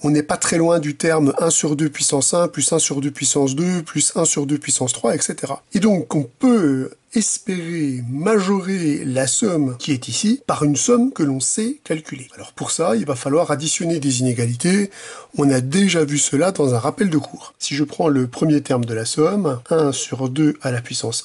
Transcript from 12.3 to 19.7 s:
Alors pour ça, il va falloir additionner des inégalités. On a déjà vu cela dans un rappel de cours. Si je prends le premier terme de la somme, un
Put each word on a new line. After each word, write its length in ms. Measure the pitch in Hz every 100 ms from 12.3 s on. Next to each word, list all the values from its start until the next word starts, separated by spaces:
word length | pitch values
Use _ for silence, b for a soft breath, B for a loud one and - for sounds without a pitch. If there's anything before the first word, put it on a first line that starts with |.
| -
Alors 180 | -
pour 180 | - 120
ça, 240 | - 175 226
il 100 | 151
va 100 | 127
falloir 360 | 139 156 165
additionner 480 | 139 156 - 165 165
des 220 | 139 123
inégalités. 680 | 127 120 117 120 175 196 196 B B B B -
On 140 | 139
a 80 | 131
déjà 460 | 131 180 196 165 143
vu 120 | 147
cela 360 | - 139 180
dans 200 | 185 139
un 60 | 120
rappel 300 | 139 - 202
de 80 | 156
cours. 360 | - - - -
Si 160 | - 143
je 80 |
prends 240 | 147 - 165
le 200 | 135 123
premier 340 | - 160 147
terme 240 | - 127 117
de 80 |
la 120 | 113 110
somme, 540 | 156 160 202 165 123
un 220 | -